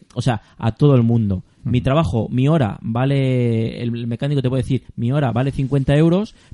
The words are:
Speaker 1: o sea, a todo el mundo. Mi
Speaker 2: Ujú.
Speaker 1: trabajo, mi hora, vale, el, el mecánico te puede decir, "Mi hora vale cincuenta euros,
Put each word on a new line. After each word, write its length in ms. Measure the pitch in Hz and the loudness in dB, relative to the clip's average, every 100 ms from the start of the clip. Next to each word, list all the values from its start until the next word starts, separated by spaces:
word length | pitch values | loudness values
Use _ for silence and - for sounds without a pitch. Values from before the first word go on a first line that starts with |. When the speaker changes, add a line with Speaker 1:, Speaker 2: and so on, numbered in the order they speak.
| - | -12
Speaker 1:
o 80 | 123 | -4
sea, 200 | 127 110 - - | -2 -2 -4 -4
a 140 | 113 | -4
todo 200 | - 147 131 | 0 4 4
el 60 | |
mundo. 420 | 113 117 104 92 - _ | 4 2 0 -2 -6 _
Mi 160 | - 123 | -4 -2
Speaker 2:
Ujú. 40 | 127 | 0
Speaker 1:
trabajo, 420 | 151 90 113 101 | 0 0 -2 -2
mi 180 | 123 135 | 0 2
hora, 300 | 165 107 - | 2 0 -4
vale, 1000 | 113 113 135 139 131 127 120 113 113 113 | -6 -2 0 0 0 0 0 0 -2 -4
el, 120 | 120 | -6
el 140 | 117 117 | -6 -6
mecánico 340 | 117 143 143 | -4 -2 0
te 60 | 123 | 0
puede 140 | 131 | -2
decir, 200 | 113 127 - - | -2 -4 -4 -6
"Mi 160 | 120 | -2
hora 200 | 147 131 | 0 0
vale 180 | 117 135 | 0 -2
cincuenta 420 | - 131 143 135 147 | -2 -2 0 2 4
euros, 380 | 165 180 214 - - | 4 2 -2 -10 -20